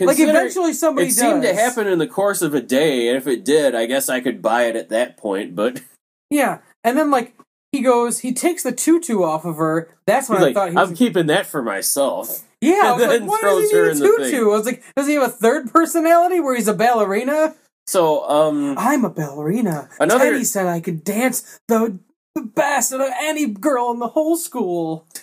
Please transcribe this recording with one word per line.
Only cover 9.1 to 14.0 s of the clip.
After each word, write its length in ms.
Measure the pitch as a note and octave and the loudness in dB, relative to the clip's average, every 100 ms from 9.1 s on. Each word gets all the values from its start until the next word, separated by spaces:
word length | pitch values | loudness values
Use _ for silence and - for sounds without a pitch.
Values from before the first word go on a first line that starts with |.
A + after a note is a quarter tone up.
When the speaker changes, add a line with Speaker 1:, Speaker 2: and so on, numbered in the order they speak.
| G#3+ | -2
Speaker 2:
off 220 | E3+ D#3 | 0 -2
of 140 | F3 D#3 | -4 -2
her. 320 | D#3+ D#3+ E3 _ - | -2 -2 -4 _ 0
That's 220 | A#3 - | 0 2
when 80 | G#3 | 2
Speaker 1:
He's 60 | |
Speaker 2:
I 40 | D#3 | 4
Speaker 1:
like, 80 | B2+ | 2
Speaker 2:
thought 160 | G3 | 0
he 60 | E3 | 0
Speaker 1:
"I'm 120 | F3+ | 0
Speaker 2:
was 60 | E3+ | 2
Speaker 1:
keeping 300 | A#3+ F3+ D#3 | 0 2 2
that 180 | E3+ G#3 | 0 -2
for 160 | D3+ | -4
myself." 800 | A2+ G2 F#2 C#3 C#3 F2+ G#2 - - _ | -4 -4 -2 -2 -2 -2 -8 -12 -16 _
Speaker 2:
Yeah, 100 | C4 | 2
I 40 | F#4+ G4+ | 4 4
Speaker 1:
And 60 | |
Speaker 2:
was 80 | - | 2
like, 180 | A3 - | 2 2
Speaker 1:
then 80 | C4+ | 0
Speaker 2:
"Why 120 | G#4 | 0
Speaker 1:
throws 200 | G4+ G#4 | 2 2
Speaker 2:
does 80 | G#4+ | 4
he 60 | G#4 | 4
Speaker 1:
her 60 | |
Speaker 2:
need 60 | G#4+ | 4
a 20 | |
Speaker 1:
in 80 | |
the 60 | D4 | 4